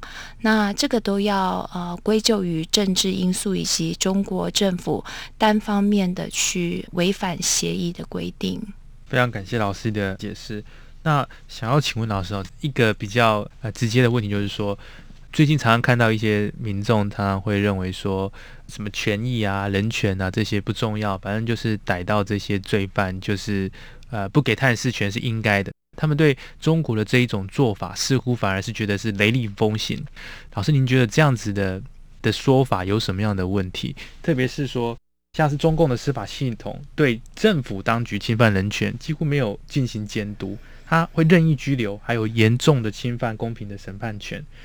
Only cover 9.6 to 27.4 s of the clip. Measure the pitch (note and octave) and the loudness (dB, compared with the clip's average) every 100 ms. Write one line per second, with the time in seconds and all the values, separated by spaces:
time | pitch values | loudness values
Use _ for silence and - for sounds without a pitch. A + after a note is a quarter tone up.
9.6 | G#2 G2 A2+ G#2+ G2 F#2+ G#2 F#2+ - G#2+ | -2 -2 -4 -2 -4 -4 -10 -10 -10 -12
10.6 | - - - - D#3+ D3 B2+ - - - | -12 -18 -20 -6 0 0 0 -8 -18 -8
11.6 | A2+ C#3+ - A2+ A2+ G2+ F2+ G2+ F#2 - | 0 2 2 -2 -2 -2 -2 -6 -8 -6
12.6 | D#3 C3 A2+ G#2 G#2 A#2 A2+ G#2+ - - | -4 2 2 2 -2 2 4 4 -2 -8
13.6 | A2 - A#2 B2 B2 A#2+ G#2 G2+ G2+ - | -8 -4 0 4 4 2 0 -2 -2 -2
14.6 | G#2 G2+ - - - - - - D3+ D3+ | -4 -4 -10 -20 -20 -20 -4 2 4 4
15.6 | A#2 A#2 A#2 A#2+ A#2 A2 A2 G#2 G#2 - | 4 4 4 4 4 2 2 2 0 -4
16.6 | A2 G2 G#2 A2 G#2 G#2 G2 F#2+ G2+ G2+ | -6 -2 2 2 2 0 0 0 0 2
17.6 | G2+ F#2+ F#2 F#2+ G2+ F#2+ G2 - - - | 2 0 -4 -4 -2 -2 -4 -8 -18 -18
18.6 | - - G#2 - - G#2 B2 A#2+ G#2 G2 | -16 -10 -8 -4 -2 -2 -2 0 0 0
19.6 | G2+ G2 A2 - G#2 F#2+ F#2 A2+ G#2+ G#2 | 0 0 0 0 0 0 -2 -2 -2 -2
20.6 | - G#2 A2+ G#2+ G#2 F#2+ G2 G#2 A2+ A2+ | -2 -2 -2 -2 -2 -2 -4 -2 -2 -2
21.6 | A#2 G#2+ - F2+ F2+ G#2 G2 G2+ - G2+ | -2 -2 -2 -4 0 0 0 -2 -2 -4
22.6 | F#2+ G#2+ G2 - F#2+ F#2 - G2+ - G2+ | 0 -2 0 -2 -2 -2 -4 -4 -2 -2
23.6 | F#2+ - - - - A2 G2 D3 B2+ A2 | -2 -6 -16 -18 -10 -6 0 2 2 2
24.6 | C3+ A2+ B2+ - G2+ G2 B2 A2+ A2 G2+ | 2 2 -2 -2 -2 -2 -2 0 2 2
25.6 | F2 - _ - D#3 D3 D3+ C3 - - | 2 -8 _ -2 0 4 4 4 -4 -4
26.6 | D#3 E3 D3 A2 G#2+ B2+ B2 G#2 | 2 2 2 0 2 4 4 0